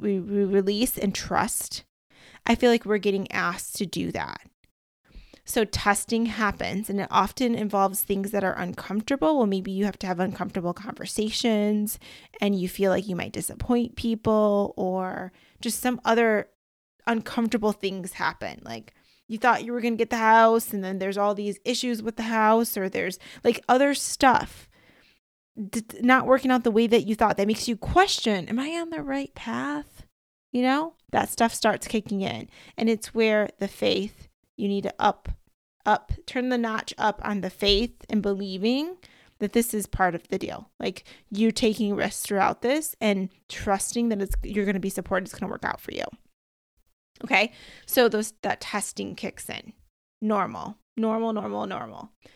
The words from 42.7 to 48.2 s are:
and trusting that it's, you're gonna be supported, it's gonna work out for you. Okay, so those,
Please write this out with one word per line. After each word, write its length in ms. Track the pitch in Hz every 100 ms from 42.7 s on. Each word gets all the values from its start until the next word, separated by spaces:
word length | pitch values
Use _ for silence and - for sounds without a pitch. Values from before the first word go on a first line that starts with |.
| 302 311 -
and 300 | 214 196 190 _ _
trusting 640 | - 220 196 - 240 233
that 100 | 202
it's, 160 | 190 -
you're 240 | - 208 202
gonna 120 | 190
be 120 | 190
supported, 360 | 196 - 190 190
it's 120 | -
gonna 120 | 196
work 140 | -
out 160 | - -
for 120 | -
you. 120 | - - - _ _ _ _ _ _ _ _ _ _
Okay, 280 | - 190 220 - - - -
so 220 | 269 233
those, 260 | 214